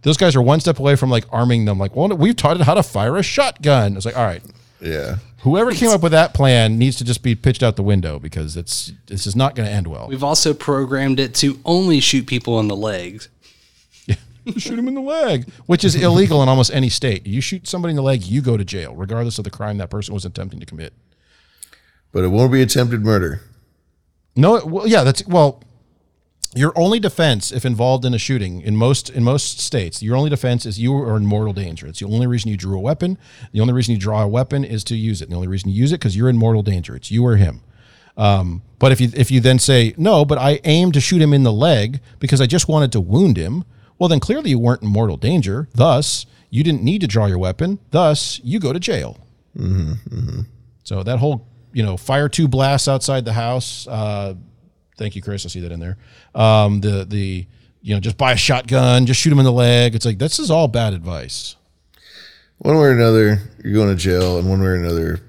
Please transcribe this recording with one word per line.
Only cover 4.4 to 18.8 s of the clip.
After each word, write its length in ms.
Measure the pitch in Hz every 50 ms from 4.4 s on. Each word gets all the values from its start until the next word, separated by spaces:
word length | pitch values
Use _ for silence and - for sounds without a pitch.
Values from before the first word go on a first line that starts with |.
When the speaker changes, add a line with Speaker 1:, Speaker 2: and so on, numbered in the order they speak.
| - - - _ _ _ _ _
Speaker 2:
Yeah. 360 | - 82 80 76 69 - - 101 - - - _ -
Speaker 1:
Whoever 280 | 131 151 190 226 247 226
came 140 | - 240
Speaker 3:
It's 80 | 233 214
Speaker 1:
up 80 | 190 160
with 80 | 170 151
that 220 | 160 165 165 -
plan 420 | - 139 135 127 120 113 110 110 113
needs 180 | 123 131 127
to 80 | - 120
just 180 | 120 120 - -
be 120 | 127 117
pitched 260 | 113 - 139 120 - 131
out 100 | 117 104
the 60 | - 98
window 340 | 101 104 95 87 78 76 69
because 360 | 64 78 - - 76 76 80
it's, 360 | 87 85 - - - - - - - _
this 200 | _ 101 98 - 104
is 60 | 98
not 180 | 113 131 139 -
gonna 120 | 127 110 104
end 160 | 104 104 90 82
well. 180 | 76 60 57 -
Speaker 3:
We've 140 | 135 131 139
also 300 | 143 156 156 - 160 147
programmed 640 | 147 - - 143 135 135 123 135 135 135 139 131 131
it 140 | 135 127 -
to 220 | - - 139 135 - -
only 340 | - 170 180 190 185 165 139
shoot 260 | 127 - - 135 120
people 320 | - 131 120 - - 120 113
in 60 | 107 104
the 80 | 101
legs. 520 | 98 107 110 104 92 90 90 95 110 - - _ _ _ _ _ _ _ _ _ _ _ _ _ - _
Speaker 1:
Yeah. 100 | - - - - - -
<laughs> 220 | - _ 247 190
Shoot 200 | 233 - 302 262 233
'em 80 | 240 262
in 60 | 262
the 60 | 277
leg, 480 | 262 269 302 330 311 240 170 127 123 - - - -
which 180 | - 175 175 -
is 100 | 190 -
illegal 460 | 143 180 175 170 180 196 196 165 147 135
in 40 | 131
almost 240 | 131 131 123 - 113
any 140 | 135 131 120
state. 380 | - - - 131 104 92 -
You 140 | 98 98 127
shoot 260 | 135 - 196 185 - -
somebody 220 | - 180 175 170
in 60 | 160
the 60 | 143 135
leg, 220 | 135 135 123 92
you 160 | 87 104 143
go 160 | 139 123 117
to 80 | 104 98
jail, 300 | 87 98 95